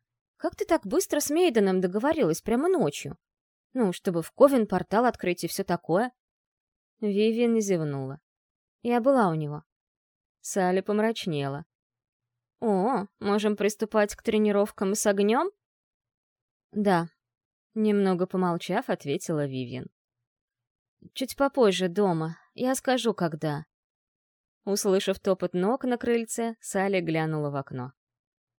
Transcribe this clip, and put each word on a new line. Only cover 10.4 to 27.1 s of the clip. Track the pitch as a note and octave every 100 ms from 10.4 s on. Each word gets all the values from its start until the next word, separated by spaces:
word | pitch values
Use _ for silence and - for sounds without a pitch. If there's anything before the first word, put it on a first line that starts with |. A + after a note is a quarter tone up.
Салли | - G#3 F3+ F#3
помрачнела. | A3+ G#3 A3 A3+ F#3+ D3+ C#3 C#3+ E3+ _ _ _ _ _ _ _ _ -
«О, | A#3 G3 G#3+ B3 G3+ -
можем | G3+ G3+ G#3+ G#3
приступать | G3+ - G#3+ G#3+ G#3
к | -
тренировкам | - G#3+ G#3+ G3+ G3+ - G3
с | G#3+ G#3+
огнем?» | G3 G3+ B3 F#4 - _ _ _ _ _ _ _ _ _ _ _
«Да», | G3+ G3+ F3 E3+ _ _ _ _ _ _
немного | A3 G#3+ G3+ F#3+ F3+ F#3
помолчав, | F#3 F3+ F3 - F#3+ C4+
ответила | F#3+ C#3+ D3 - D#3 C#3+
Вивиан. | C3 B2 B2+ - _ _ _ _ _ _ _ _ _ _ _ -
«Чуть | - C4 -
попозже | C#4 C#4 A3 F3+ F#3
дома, | F3 G3+ E3 D#3+ E3 _
я | - B3+
скажу, | C4 - B3+ A#3
когда». | G3 E3+ D#3+ D#3 D3 - _ _ _ _ _ _ _ _ _
Услышав | - G3+ G#3 F#3+ - G3
топот | - F#3+ F3+
ног | F3+ F#3+ B3
на | B3+ A#3+
крыльце, | A#3+ A#3 A3+ - A3+ A3+
Салли | - G3 G3 F#3+
глянула | E3